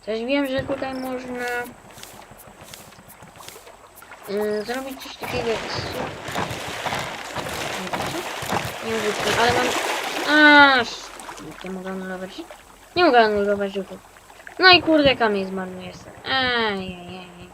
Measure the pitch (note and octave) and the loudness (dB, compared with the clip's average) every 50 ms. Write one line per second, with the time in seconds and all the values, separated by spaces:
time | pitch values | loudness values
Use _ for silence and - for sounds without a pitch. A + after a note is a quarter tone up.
0 | _ - A3 A3 A#3 B3 C#4 C#4+ C#4+ C4+ C4 C4+ C4 C4+ C#4 C4+ C4+ C4 C4 C4 | _ -6 -6 -4 -2 0 0 0 0 0 -2 -4 -2 -4 -4 -6 -4 -6 -6 -8
1 | C4 C4 B3+ B3+ B3+ B3+ B3 B3 B3 B3 A#3+ A#3+ B3 A#3+ A#3+ - - - - - | -6 -6 -8 -8 -8 -10 -8 -8 -6 -4 -4 -6 -6 -8 -12 -18 -20 -20 -20 -20
2 | - - - - - - - - - - - - - - - - - - - - | -20 -20 -18 -20 -20 -20 -20 -20 -20 -20 -20 -20 -20 -20 -20 -20 -20 -20 -20 -20
3 | - - - - - - - - - - - - - - - - - - - - | -20 -20 -20 -20 -20 -20 -20 -20 -20 -18 -18 -20 -20 -20 -20 -20 -20 -20 -20 -20
4 | - - - - - - G3 G#3 G#3+ G#3 G#3 G#3+ G#3 G#3+ A#3+ C4 C4+ C4+ C4+ C4+ | -20 -20 -20 -20 -12 -6 -4 -2 -2 -2 -2 -4 -4 -6 -6 -8 -6 -10 -12 -12
5 | - C#4+ - - - - - B3 A#3 A#3 A3 - - - - - - - - - | -14 -16 -14 -12 -10 -8 -6 -4 -2 -2 -4 -4 -4 -6 -8 -8 -8 -8 -6 -6
6 | - - - - - - - - - - - - - - - - - - - - | -8 -8 -8 -10 -12 -8 -6 -6 -6 -6 -6 -8 -8 -10 -10 -6 -6 -4 -4 -4
7 | - - - - - - - - - - - - - - - - F#3+ F#3 - - | -6 -6 -10 -10 -12 -10 -8 -8 -8 -6 -6 -6 -6 -6 -6 -6 -6 -6 -6 -4
8 | - - C#4 E4 F4 - - - - - - - - - - - - A3+ A3+ A3+ | -4 -4 -4 -6 -6 -6 -8 -8 -6 -4 -4 -4 -4 -4 -8 -8 -6 -4 -4 -2
9 | G#3 G#3 G3+ - - G#3 G3+ G#3+ A#3 A#3+ A#3+ B3 B3 B3 - - - - - - | -2 -2 -2 -2 0 0 2 2 2 4 4 2 2 0 0 -2 -2 -2 -4 -4
10 | - - - - - - D4 D4+ D4+ D4 D4 D4 C#4+ C#4 C4+ B3+ A#3 - - - | -4 -6 -6 -4 0 2 6 8 10 10 12 12 10 10 8 4 2 0 -4 -12
11 | - - - - - - - - D3 D3+ D#3 - - F#3 F#3+ F#3 F3+ F#3+ F#3+ F#3+ | -14 -16 -16 -16 -16 -14 -14 -14 -14 -16 -16 -14 -12 -12 -12 -10 -8 -8 -8 -8
12 | F#3 F#3 F#3 F#3 F#3 F#3 - - E4+ - - - - - - - - - - F4 | -8 -8 -8 -10 -10 -12 -12 -14 -16 -16 -16 -20 -20 -20 -20 -20 -20 -6 2 4
13 | F4+ E4 B3 A#3+ A3 G#3+ G#3 G#3 G3+ G3+ G#3 G3+ G3+ G3 G3 G3+ F#3+ - F#3 - | 4 8 8 8 6 6 4 2 2 0 0 0 -2 -4 -4 -6 -8 -8 -12 -18
14 | - - - - - - - - - - - - F4 F#4 F4+ F4 - D#4+ D#4+ D#4 | -18 -20 -20 -20 -20 -20 -20 -20 -20 -20 -4 4 8 8 8 8 6 6 4 6
15 | D4 C#4 B3+ B3 A#3+ G#3+ G#3 G3 F#3+ F#3+ F#3+ F#3+ F#3 F#3 F#3 F#3 F#3 F3+ F3+ - | 6 6 4 4 2 2 2 0 -2 -4 -4 -6 -6 -8 -10 -12 -14 -14 -14 -16
16 | - - - - - - C4 C4 C4 B3 B3 A#3 A3+ G#3+ G3+ F#3+ F#3+ F#3 F#3 F3+ | -18 -18 -20 -14 -6 -2 0 0 0 2 2 2 0 0 -2 -4 -6 -8 -10 -12
17 | F3 F3 F3+ F#3 F#3 F3+ F3 F3 F3+ F3+ | -14 -14 -14 -14 -14 -16 -18 -18 -20 -20